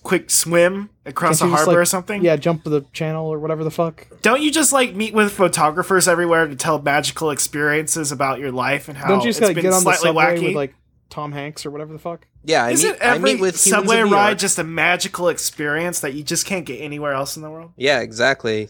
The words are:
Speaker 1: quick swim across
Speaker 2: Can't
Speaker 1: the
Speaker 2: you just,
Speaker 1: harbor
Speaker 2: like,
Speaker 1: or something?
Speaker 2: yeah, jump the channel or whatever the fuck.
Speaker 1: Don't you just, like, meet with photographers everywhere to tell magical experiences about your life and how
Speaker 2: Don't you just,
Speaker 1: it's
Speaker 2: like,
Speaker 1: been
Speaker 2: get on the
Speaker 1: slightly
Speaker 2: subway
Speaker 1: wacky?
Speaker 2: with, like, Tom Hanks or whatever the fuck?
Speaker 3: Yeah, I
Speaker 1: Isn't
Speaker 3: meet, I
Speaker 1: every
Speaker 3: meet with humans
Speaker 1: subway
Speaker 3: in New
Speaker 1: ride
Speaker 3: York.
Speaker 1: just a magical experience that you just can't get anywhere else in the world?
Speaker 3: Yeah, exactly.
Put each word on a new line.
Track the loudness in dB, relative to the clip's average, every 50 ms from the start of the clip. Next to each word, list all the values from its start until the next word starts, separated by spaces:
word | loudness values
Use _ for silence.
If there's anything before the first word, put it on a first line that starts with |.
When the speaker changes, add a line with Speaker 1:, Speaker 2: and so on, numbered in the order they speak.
| -4
Speaker 1:
quick | -2 -2 -2 0 0
swim | 0 0 0 2 4 4 4 4 2 -2 -8 -12 _ _ -16 -12
across | -6 -2 0 2 2 2
Speaker 2:
Can't |
Speaker 1:
the | 2
Speaker 2:
you | 2 2
just, | 4 4
Speaker 1:
harbor | 4
Speaker 2:
like, | 4 4
Speaker 1:
or | 4
something? | 2 0 -2 -4 -6 -4 0 2
Speaker 2:
yeah, | 2 2
jump | 2 0 0 -2 -2 -2
the | -2 -2 -2 -2 _ -8
channel | -8 -6 -6 -4 -6 -6 -6 -6
or | -6
whatever | -4 -4 -4 -4 -4
the | -4
fuck. | -2 -2 -2 -2 -4 -10 -18 -20 -6 -2
Speaker 1:
Don't | 2 2 2 2 2
you | 0
just, | 0 2 2 2
like, | 2 2 2 0 -2
meet | -4 -6 -2 2
with | 2 2 2
photographers | 2 2 0 2 2 2 2 2 2 0 0 2 2 2 4 4
everywhere | 2 2 2 2 2 2 2 0
to | -2
tell | -4 -2 -2 -2 0
magical | 0 0 0 0 0 -2 -4 -4 -4 -2
experiences | -2 -2 -4 -4 -2 -2 0 0 0 0 -2 -2 -4 -4 -4 -4
about | -4 -2 -2 -2 -2 -2
your | -4 -6
life | -4 -2 -2 0 -2 -2 -4 -8
and | -12 -4
how | 0 2
Speaker 2:
Don't | 2 2
you | 2 0
just, | 0 2
Speaker 1:
it's | 2 2
Speaker 2:
like, | 2
Speaker 1:
been | 2 2
Speaker 2:
get | 2 4
on | 4 4
the | 4 2
Speaker 1:
slightly | 2 2 2
Speaker 2:
subway | 2 2 2 2 2 0
Speaker 1:
wacky? | -2
Speaker 2:
with, | -2 -2
like, | -2 -4 -6 -8 _ _ _ _ _ _ -18
Tom | -12 -12 -10 -10
Hanks | -10 -10 -10 -12 -12 -12 -12
or | -12
whatever | -12 -12 -12 -14 -14
the | -12
fuck? | -12 -12 -12 -12 _ _ _ _ -4
Speaker 3:
Yeah, | 0 2 2 2
I | 2
Speaker 1:
Isn't | 2 2 2 0
Speaker 3:
meet, | 0 0
I | 2 2 2
Speaker 1:
every | 2 2 2 2
Speaker 3:
meet | 2
with | 0 -2 0 2 2
humans | 4 4 4 4 4
Speaker 1:
subway | 4 4
Speaker 3:
in | 4 4
New | 4
Speaker 1:
ride | 4 4 2
Speaker 3:
York. | 2 0
Speaker 1:
just | -2 -2 -2 -2
a | -4
magical | -4 -2 0 0 2 0 0 -2 -6 -6 -2 0 0
experience | 0 0 -4 -6 -6 -6 -4 -4 -2 -2 -4 -4 -4 -6
that | -6 -6 -8
you | -8 -6
just | -6 -4 -4 -4
can't | -4 -4 -6 -6
get | -8 -10 -10
anywhere | -10 -10 -10 -8 -6 -4 -4
else | -4 -4 -6 -8 -12
in |
the | -14 -16
world? | -16 -18 -18 -20 _
Speaker 3:
Yeah, | -4 0 0 0 0
exactly. | -2 -4 -2 0 0 0 0 0 -2 -4 -4 -4 -4